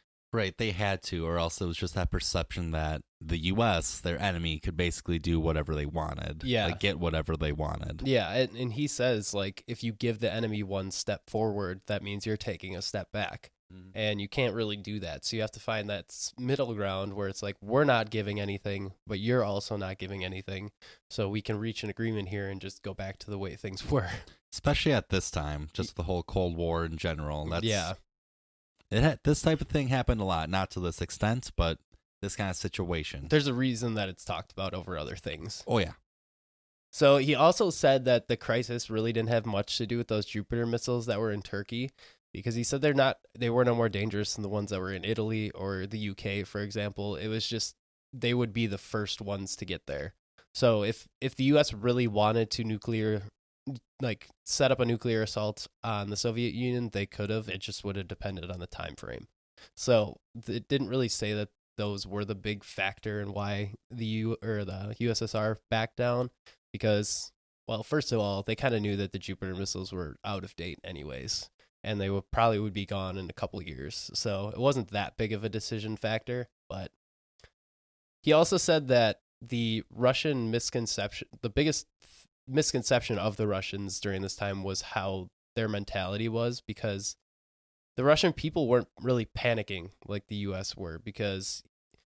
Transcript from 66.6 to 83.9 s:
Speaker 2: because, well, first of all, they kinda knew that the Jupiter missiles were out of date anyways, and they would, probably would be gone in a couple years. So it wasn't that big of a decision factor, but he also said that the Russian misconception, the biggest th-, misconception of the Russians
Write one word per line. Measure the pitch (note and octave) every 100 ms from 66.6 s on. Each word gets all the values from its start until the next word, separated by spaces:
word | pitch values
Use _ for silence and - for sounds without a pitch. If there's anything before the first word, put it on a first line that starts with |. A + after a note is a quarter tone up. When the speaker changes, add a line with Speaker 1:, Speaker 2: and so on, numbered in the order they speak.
| _
Speaker 2:
because, | - A2 G#2 G#2 - - - _ _ -
well, | A2+
first | - D#3 -
of | A#2
all, | G#2 G2
they | G2+
kinda | A2 C3+ A#2
knew | G#2 G2
that | G2
the | G2
Jupiter | - F#2 F#2+
missiles | F#2 G2 F#2 F#2
were | F#2+ D#2+ -
out | G#2 G2
of | F#2+ -
date | F2 D#2
anyways, | - E2+ C#2+ C2 B1+ - - _ _ _
and | - G#2+
they | G2
would, | G2 -
probably | - A#2 G#2+
would | G#2
be | G2 G2
gone | G2 F#2+ F#2+
in | F2+
a |
couple | - - G#2
years. | E2+ C2 C#2+ - -
So | - A2+ G2 G#2
it | G#2+
wasn't | C3 C3 G2+
that | G2+ F#2+ -
big | A2
of | G#2+
a | A2
decision | G#2+ - A2 G#2+ G#2+
factor, | G#2+ A2 - B2 A#2+ _ _
but | F#2+ F#2 - _ _ _ _ - _ _ _ _ _ _ _
he | -
also | D3+ E3 F#3+
said | - D#3+ C3+
that | B2 A2+ G2+ _ _
the | - A#2+ A2+ A2 -
Russian | - B2 C3 D#3+ C3+ A2+
misconception, | A#2 - B2 A2+ - G#2 - - -
the | A#2
biggest | D3 D3+ D3 - _
th-, | - - - _ -
misconception | C3 D3+ C3 - B2 - G#2+
of | G#2 G#2
the | G#2+
Russians | G2 F#2+ G2 G2